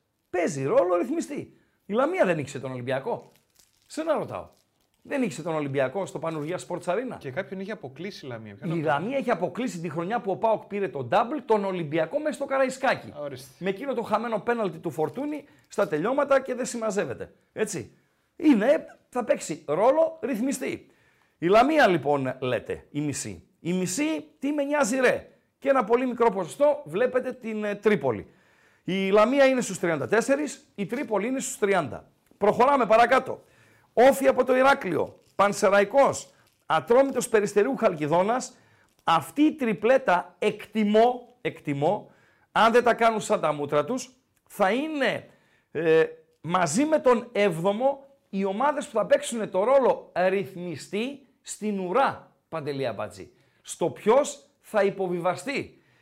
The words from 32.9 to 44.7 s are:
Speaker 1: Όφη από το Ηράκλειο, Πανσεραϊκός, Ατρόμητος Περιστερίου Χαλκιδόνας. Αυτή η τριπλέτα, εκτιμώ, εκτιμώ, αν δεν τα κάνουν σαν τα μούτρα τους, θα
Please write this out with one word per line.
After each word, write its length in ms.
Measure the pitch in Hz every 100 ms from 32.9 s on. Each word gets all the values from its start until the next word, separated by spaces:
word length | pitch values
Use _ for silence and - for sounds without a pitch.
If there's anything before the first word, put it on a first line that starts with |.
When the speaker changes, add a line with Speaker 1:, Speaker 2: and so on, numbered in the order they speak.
| 220 240 254 - 107 _ _ _ _ _
Speaker 1:
Όφη 320 | - 262 269 269
από 180 | 254
το 120 | 247 254
Ηράκλειο, 640 | 262 277 185 143 95 - _
Πανσεραϊκός, 960 | - 202 - 202 202 202 277 240 120 - _ _ _ -
Ατρόμητος 600 | 156 - 240 277 247 -
Περιστερίου 480 | 214 202 202 233 240
Χαλκιδόνας. 800 | 220 165 147 170 196 254 - - _ _ _ _
Αυτή 380 | - 165 - -
η 120 | 302
τριπλέτα, 800 | 311 240 208 220 262 262 180 - _
εκτιμώ, 960 | 214 208 - 220 208 214 240 247 - _
εκτιμώ, 680 | 160 - - 139 147 107 - _ _ _ _
αν 200 | 175 220
δεν 120 | 233
τα 100 | 233
κάνουν 260 | 226 226 214
σαν 200 | - 202
τα 120 | 160
μούτρα 320 | 147 143 147
τους, 260 | 147 254 - _ _ _ _
θα 220 | - 190